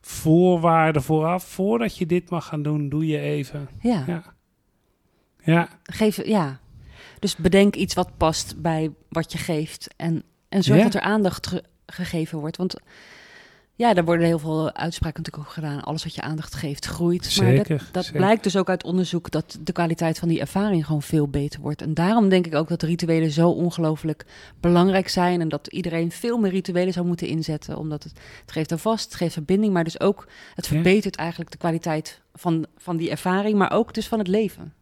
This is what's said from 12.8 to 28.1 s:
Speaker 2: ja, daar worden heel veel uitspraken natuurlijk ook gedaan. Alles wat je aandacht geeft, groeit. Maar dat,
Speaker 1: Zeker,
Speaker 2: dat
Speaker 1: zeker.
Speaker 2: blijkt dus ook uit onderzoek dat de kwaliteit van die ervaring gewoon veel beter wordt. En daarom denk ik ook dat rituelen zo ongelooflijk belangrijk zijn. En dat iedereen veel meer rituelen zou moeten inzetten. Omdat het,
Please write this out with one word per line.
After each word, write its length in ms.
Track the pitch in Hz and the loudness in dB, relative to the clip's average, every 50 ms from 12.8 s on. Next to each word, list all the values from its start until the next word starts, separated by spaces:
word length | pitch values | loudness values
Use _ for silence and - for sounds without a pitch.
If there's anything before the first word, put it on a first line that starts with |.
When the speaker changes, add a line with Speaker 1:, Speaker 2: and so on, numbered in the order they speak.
| _ _ - - - - - - - - - - - - _ _ _ _ _ | _ _ -20 -20 -20 -20 -20 -20 -20 -20 -20 -20 -20 -20 _ _ _ _ _
Speaker 2:
ja, 200 | _ 233 240 214 | _ 4 4 4
daar 100 | 175 170 | 4 4
worden 220 | 165 170 170 170 | 4 4 4 4
heel 120 | 165 170 160 | 4 4 2
veel 340 | 147 160 156 156 160 147 - | 0 -2 -2 0 0 -2 -2
uitspraken 480 | - - 170 165 - - 165 - - | -4 -6 -6 -4 -4 -4 -4 -4 -6
natuurlijk 260 | 160 - - 151 147 - | -10 -10 -10 -12 -14 -12
ook 40 | - | -10
gedaan. 280 | - 156 151 143 143 | -8 -6 -6 -6 -6
Alles 220 | - - 147 160 - | -6 -6 -6 -6 -6
wat 100 | 165 - | -8 -10
je 60 | - | -8
aandacht 340 | - 131 156 160 165 - - | -8 -6 -6 -6 -8 -10 -10
geeft, 300 | 139 - 147 143 - - | -8 -8 -8 -8 -8 -8
groeit. 520 | - - - 175 170 175 180 - - - - | -10 -6 -2 0 0 0 0 -2 -2 0 2
Maar 60 | 123 120 127 | 4 6 6
dat, 120 | 135 - | 4 4
Speaker 1:
Zeker, 220 | - 160 139 - - | 2 -2 -4 -4 -6
Speaker 2:
dat 120 | - 180 180 | -6 -6 -6
Speaker 1:
zeker. 160 | - - 143 | -4 0 2
Speaker 2:
blijkt 220 | 185 196 220 220 | 4 4 4 4
dus 140 | - 202 170 | 2 0 2
ook 120 | 196 185 - | 2 2 2
uit 160 | 185 175 - | 0 -2 0
onderzoek 460 | - 175 185 185 156 - 170 165 - | -2 0 0 0 0 -2 -4 -4 -2
dat 280 | - 156 156 - - - | -4 -4 -4 -4 -12 -10
de 120 | 156 - | -8 -6
kwaliteit 460 | 180 - 170 165 165 - 170 160 160 - | -2 0 0 0 0 0 0 -2 -2 0
van 100 | - 170 | 0 0
die 120 | 165 - | 0 0
ervaring 460 | - - - 196 202 214 196 165 151 | -2 -2 -2 -2 0 2 2 0 0
gewoon 160 | 143 156 151 | 0 -2 -2
veel 260 | 139 - - 156 147 143 | -2 0 0 0 0 2
beter 320 | 135 147 139 147 - - | 0 -4 -4 -4 -8 -8
wordt. 220 | 143 - 151 - | -8 -8 -6 -6
En 120 | - 156 156 | -4 -4 -2
daarom 340 | 151 170 185 220 240 214 190 | 0 2 2 4 4 6 6
denk 180 | 185 185 180 | 6 4 2
ik 80 | 165 156 | 2 0
ook 140 | 147 160 156 | -2 0 0
dat 140 | 175 165 | -2 -2
rituelen 480 | - 156 175 165 175 165 165 160 160 160 | -2 -2 -2 -2 0 2 2 2 2 2
zo 180 | 143 151 165 175 | 2 4 4 4
ongelooflijk 760 | 165 - 170 175 - - 165 156 156 151 - 156 151 _ - _ - - - - - - | 4 2 0 -2 -2 0 -2 -2 -2 -2 -4 -6 -6 _ -10 _ -20 -20 -20 -20 -16 -2
belangrijk 480 | - 175 175 175 175 196 190 190 185 - | 2 4 6 6 6 6 4 2 0 0
zijn. 320 | - 185 180 180 180 175 | 0 0 2 2 2 0
En 80 | 165 160 | -2 -2
dat 180 | 147 147 _ | -4 -6 _
iedereen 440 | - - 175 180 175 160 165 170 170 | -8 -8 -6 -6 -4 -2 -2 -2 -2
veel 280 | - - - 233 233 240 | -4 -4 -4 -2 0 2
meer 120 | 214 190 | 0 2
rituelen 420 | 180 190 175 - 175 175 180 190 | 0 0 -4 -2 0 0 0 0
zou 140 | 180 180 175 | 0 -2 -2
moeten 200 | 175 175 170 170 | -2 -2 -2 -4
inzetten. 500 | - 147 160 160 - 156 151 - - 147 | -4 -4 -4 -4 -4 -6 -6 -6 -10 -10
Omdat 260 | 156 156 156 151 147 | -8 -6 -8 -8 -8
het, 100 | - 160 | -10 -14